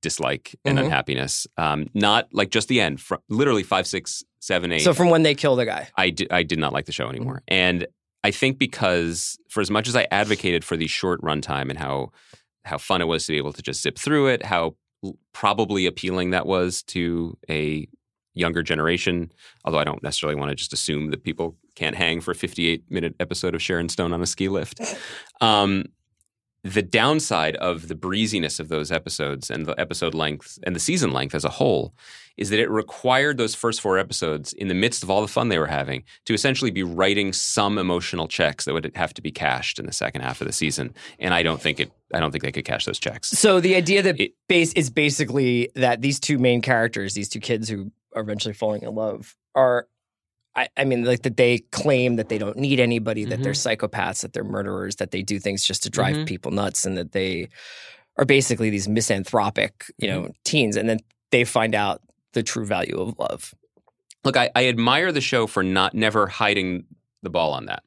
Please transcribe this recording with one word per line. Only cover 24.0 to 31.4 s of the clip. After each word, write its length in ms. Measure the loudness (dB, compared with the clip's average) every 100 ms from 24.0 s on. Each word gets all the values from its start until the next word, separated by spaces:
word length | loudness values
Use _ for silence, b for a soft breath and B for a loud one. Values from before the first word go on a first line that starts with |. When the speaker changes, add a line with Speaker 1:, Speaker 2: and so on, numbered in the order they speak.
| -2
Speaker 1:
on 80 | -2
a 60 | -4
ski 200 | -2 -2
lift. 320 | -2 -6 -8 -10 B B B B _
Um, 440 | 4 6 6 2 -2 _ _ _ _ _ _ _
the 180 | -2 -2
downside 720 | 2 2 4 2 0 0 0 0
of 300 | -2 -4 -6
the 80 | -8
breeziness 640 | -4 0 0 0 -2 -4
of 80 | -4
those 240 | -4 -2
episodes 580 | -4 -4 -6 -4 -4 -6
and 160 | -6 -4
the 140 | -4
episode 340 | -4 -2 -2
length 460 | 0 -2 -4 -12 -10
and 120 | -6 -4
the 40 |
season 300 | -2 0 0
length 220 | 0 -2
as 120 | -2